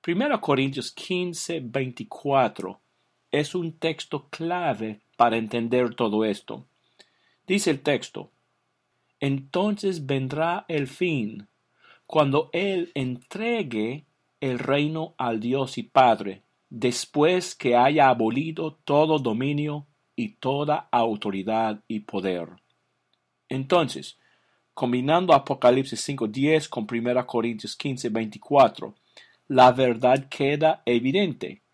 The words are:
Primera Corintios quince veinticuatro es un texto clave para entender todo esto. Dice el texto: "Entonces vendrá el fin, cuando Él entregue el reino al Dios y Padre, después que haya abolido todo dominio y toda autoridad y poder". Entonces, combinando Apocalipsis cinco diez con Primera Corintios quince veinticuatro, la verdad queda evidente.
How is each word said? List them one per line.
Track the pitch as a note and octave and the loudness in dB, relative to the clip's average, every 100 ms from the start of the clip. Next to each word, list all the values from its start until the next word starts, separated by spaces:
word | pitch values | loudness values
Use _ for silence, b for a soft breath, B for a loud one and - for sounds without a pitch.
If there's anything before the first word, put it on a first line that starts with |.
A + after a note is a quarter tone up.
Primera | - F3 C#4+ C4+ | -2 -2 0 -2
Corintios | - C3+ C3+ C3+ - | 2 2 2 -2 -10
quince | - - F3+ F3+ E3 - E3+ | -12 -6 -4 -4 -8 -8 -8
veinticuatro | B2+ C3 B2+ A#2+ G#2+ - C#3+ C#3 A#2+ - F#2 G2 _ _ _ _ _ | -6 -6 -6 -8 -14 -8 0 4 2 0 -10 -10 _ _ _ _ _
es | C#3 D3 | -4 -2
un | F#3 E3 | -4 -6
texto | D#3+ E3 D#3 - D3 - | -4 -6 -6 -8 -10 -10
clave | - E3 F3+ E3+ G#2+ A2 G#2 _ _ | -10 -6 -2 -2 -2 -6 -10 _ _
para | A#2 A2+ | -2 -2
entender | A2 A#2+ A#2 B2 B2 | -4 -6 -2 0 -2
todo | A#2+ A#2 G#2+ | -2 -2 0
esto. | A2 G2+ - A2+ - _ b b b b b b - | -2 -4 -10 -16 -16 _ b b b b b b -4
Dice | G3 G3 | -2 0
el | C#3 | -2
texto: | D3+ C3+ - - G2+ _ _ _ _ _ _ _ _ _ | 0 -2 -4 -14 -16 _ _ _ _ _ _ _ _ _
"Entonces | C#3+ C#3 C3+ F3+ G#3 G#3 G3 F3 C3+ | -4 -4 -4 -2 0 0 -4 -4 -4
vendrá | C#3 C3 D3 E3 F3 - | -2 -2 -2 -2 -4 -4
el | D#3+ C3 | -4 -4
fin, | - F3+ D3 G#2+ G#2+ G2+ _ _ b b b _ | -2 -2 0 -4 -8 -18 _ _ b b b _
cuando | D#3 C#3+ C#3+ D#3 | 2 4 2 0
Él | E3+ G3 F#3+ F3 | -4 -2 -2 -4
entregue | - B2+ B2 _ F#3+ A3+ A#3 D#3+ A2+ A2 C#3 _ _ _ _ | -6 -6 -6 _ -8 -4 -4 -4 -4 -4 -6 _ _ _ _
el | C3+ B2 | -4 -4
reino | A#2+ C#3 D3 D#3+ D#3+ _ | 0 0 0 -4 -8 _
al | B2 A2+ | -4 -2
Dios | A#2 C3+ C3 - | -2 -2 -2 -6
y | |
Padre, | G#2+ - B2+ G#2+ G2+ F#2+ _ _ _ | 0 6 6 6 0 -10 _ _ _
después | B2 B2 A#2+ - - D3+ F#3 F3+ | -2 -2 -2 -4 2 4 2 -2
que | - B2+ A#2+ | -4 2 4
haya | B2+ D3+ C3+ | 4 6 4
abolido | A#2+ A2+ A#2+ D#3+ D#3+ D#3+ - | 4 2 0 -4 -6 -8 -10
todo | - C#3+ D#3 D3+ | 0 2 4 2
dominio | B2 A2 C3+ D3 D3 D3 C#3+ _ _ | 0 -2 -2 -2 -4 -6 -12 _ _
y | - A2 | -6 -6
toda | _ B2+ C#3 D3 D3 - | _ -4 -2 0 -2 0
autoridad | A#2+ A2+ G#2 G#2 G2 F#2+ A2 A2 G#2+ _ | 2 2 0 -4 -4 -2 0 0 -4 _
y | A2 | -10
poder". | G#2 G2 F#2+ F2+ E2 F2+ _ _ _ _ _ _ _ _ _ | -6 -4 -2 -4 -6 -14 _ _ _ _ _ _ _ _ _
Entonces, | C3 C3+ F3+ D3 - - - _ _ _ _ _ | -8 0 2 2 -6 -14 -20 _ _ _ _ _
combinando | - B2 B2 C3 E3 F#3 | -6 -2 0 2 2 6
Apocalipsis | D3 - C3+ B2 B2+ C3+ A2 | 4 4 2 4 4 2 -6
cinco | - C#3 A2+ | -6 -4 -4
diez | G#2+ C#3 D#3 C#3+ | 0 2 2 0
con | - G#2 | -6 -4
Primera | A#2+ A#2+ B2 A#2+ | -4 0 0 0
Corintios | A#2+ A2+ A2+ A2 | -2 -2 -4 -10
quince | - D3 C3 A#2+ | -8 -8 -6 -4
veinticuatro, | A2 A2+ G#2 - C#3+ A#2+ - - - b b b b _ | -4 -4 -8 2 6 6 4 -14 -16 b b b b _
la | C3 B2+ | 8 8
verdad | B2 B2+ A2+ B2 C3+ C3+ | 8 0 2 2 2 0
queda | - C#3 D3 D#3 - - | -4 -2 2 0 0 0
evidente. | A#2+ B2+ E3+ G3 B2+ - - _ | 0 2 0 0 -2 -10 -12 _